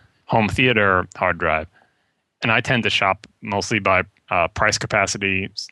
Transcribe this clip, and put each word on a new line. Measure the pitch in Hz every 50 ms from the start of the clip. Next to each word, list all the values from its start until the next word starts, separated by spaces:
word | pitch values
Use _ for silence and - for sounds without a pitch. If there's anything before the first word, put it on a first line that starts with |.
| _ _ _ _ _
home | - - 117 110 98
theater | - - 131 127 120 110 104 98 95 92 92 - -
hard | - 98 92 87 82
drive?" | 85 80 78 78 78 - _ _ _ _ _ _ _ _ _ _ _ _ _ - -
And | 120
I | 110 120
tend | 117 - 135 120 104
to | 101
shop | - - 101 98 95 - - - _ _
mostly | - 110 101 101 92 - 120 107
by, | 98 98 95 92 92 - _ _ _ -
uh, | - 90 85 80
price, | - - - 107 104 -
capacity, | - - - 107 98 95 - 107 98 98 95 92 95 98
s-, | - - - -